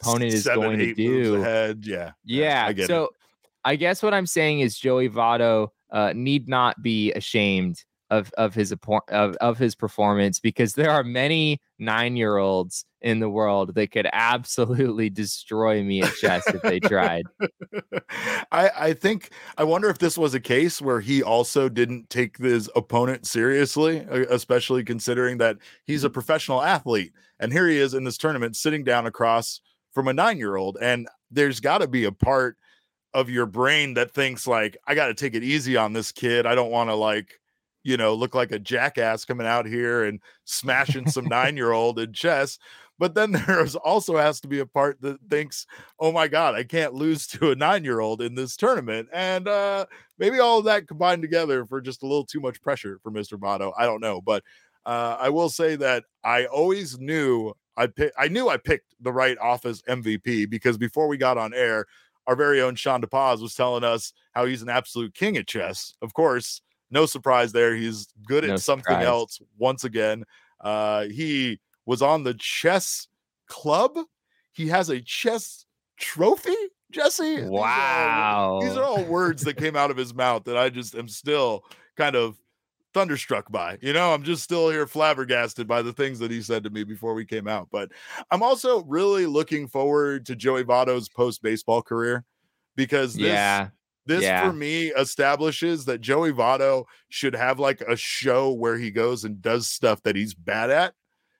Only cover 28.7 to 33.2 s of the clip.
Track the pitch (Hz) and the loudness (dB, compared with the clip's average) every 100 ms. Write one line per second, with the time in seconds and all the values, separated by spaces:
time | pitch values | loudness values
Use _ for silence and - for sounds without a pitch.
28.7 | 151 131 120 117 - 117 117 113 - _ | 0 2 2 0 0 2 2 0 -10 _
29.7 | _ _ - 131 131 214 185 104 98 95 | _ _ -2 0 2 2 0 -4 -2 -4
30.7 | 95 120 120 117 _ _ 135 143 117 139 | -2 -2 -2 -4 _ _ 0 0 0 0
31.7 | 190 151 123 104 98 123 135 127 - _ | 0 0 0 0 0 2 2 0 -4 _
32.7 | _ _ _ _ 135 | _ _ _ _ -2